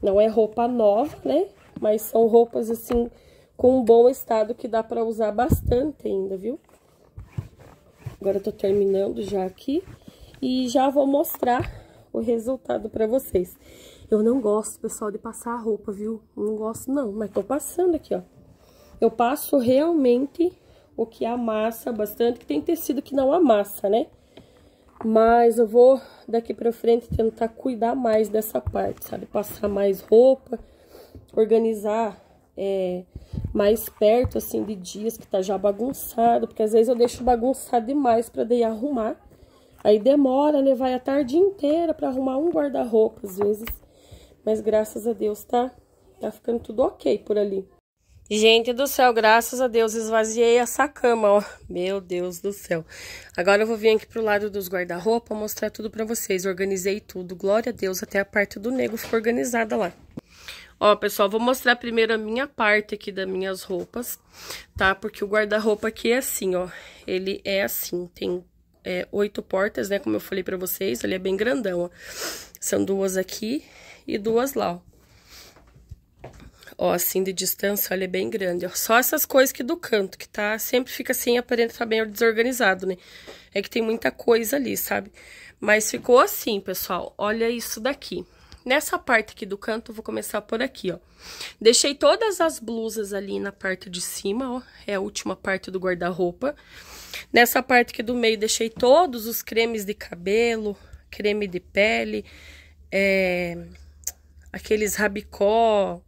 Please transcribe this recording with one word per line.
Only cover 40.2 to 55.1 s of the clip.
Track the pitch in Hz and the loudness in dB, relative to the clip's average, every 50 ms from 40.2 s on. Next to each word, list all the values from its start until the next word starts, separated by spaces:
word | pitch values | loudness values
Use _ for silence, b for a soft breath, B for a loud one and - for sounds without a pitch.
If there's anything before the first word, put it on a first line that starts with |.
| 277 262 254 269 285 302 302 285 | 6 4 4 4 4 4 4 4
né? | 269 269 269 | 4 4 4
Vai | 233 262 262 254 | 2 2 -2 -2
a | 247 | -2
tarde | 254 - 269 285 302 233 254 330 | -2 0 0 0 0 2 4 4
inteira | 381 403 392 - - 285 302 330 339 330 302 | 4 4 2 0 0 2 2 2 2 0 -2
pra | - 294 277 | -2 -2 -2
arrumar | 262 254 262 262 262 262 | -2 -2 -2 -2 0 0
um | 302 349 | 0 0
guarda-roupa, | 339 320 294 285 247 269 262 240 220 220 220 220 - - - | 0 0 0 0 0 -2 -2 2 4 4 4 4 2 -6 -12
às | 202 185 185 | -12 -6 -2
vezes. | 202 202 214 208 220 226 - - - b b b b b b b b b b b _ | 0 0 0 -2 -4 -12 -14 -14 -16 b b b b b b b b b b b _
Mas | 214 220 220 | -2 -2 0
graças | 214 208 214 214 214 214 - 233 208 233 | 0 0 2 0 0 0 -6 -6 -4 -4
a | 233 | -4
Deus | 196 214 214 208 214 - | -2 -2 -4 -4 -4 -8
tá, | _ - 240 240 262 - - _ _ _ _ _ _ _ _ | _ 0 0 0 0 -6 -14 _ _ _ _ _ _ _ _
tá | - 214 | -10 -10
ficando | 220 - _ - 233 233 | -10 -10 _ -4 -4 -4
tudo | - - 226 208 | -4 -8 -2 0
ok | 262 339 - - - 302 226 208 | 0 0 0 -2 -2 0 0 0
por | - - 214 208 | 0 -2 0 0
ali. | 208 208 196 190 190 - _ _ _ _ _ _ _ _ _ - - _ | 0 0 -2 -4 -6 -8 _ _ _ _ _ _ _ _ _ -20 -10 _
Gente | 208 214 214 226 226 226 226 247 247 | -2 4 6 8 8 6 4 2 -2
do | 233 277 | 0 -2
céu, | 277 - - 262 254 | -2 2 4 4 4
graças | 233 220 214 214 220 233 226 - - 247 | 6 6 6 6 6 6 4 0 -2 -2
a | 262 254 | -2 0
Deus | 214 233 226 220 208 | 2 2 2 2 0
esvaziei | 233 226 220 220 226 220 220 220 226 233 233 233 240 | -4 -4 0 2 2 2 2 2 2 4 6 6 4
essa | 247 233 - - 277 294 | 4 2 0 0 0 0
cama, | 285 - - 247 233 226 214 208 | 0 0 2 2 2 4 4 6
ó. | 202 208 196 B B B B - | 6 4 4 B B B B -10
Meu | 180 180 175 185 196 196 | -6 -4 -4 -2 -4 -4
Deus | 190 175 180 180 175 180 180 175 | -6 -6 -6 -4 -4 -6 -8 -8
do | - 196 202 | -8 -8 -8
céu. | 202 - - 175 165 160 B B B B B B B B B B | -8 -6 -6 -6 -6 -6 B B B B B B B B B B
Agora | - 180 185 202 208 220 | -4 2 4 4 4 4
eu | 220 | 2
vou | 233 | -2
vir | 214 208 220 220 | 2 4 4 4
aqui | 220 - | 4 0
pro | _ - 233 | _ -8 -4
lado | 226 214 208 202 208 214 | -2 0 0 0 0 -4
dos | 190 202 196 180 | -6 -6 -8 -6
guarda-roupa | 196 185 180 175 175 175 175 220 | -4 -6 -4 -4 -6 -4 0 0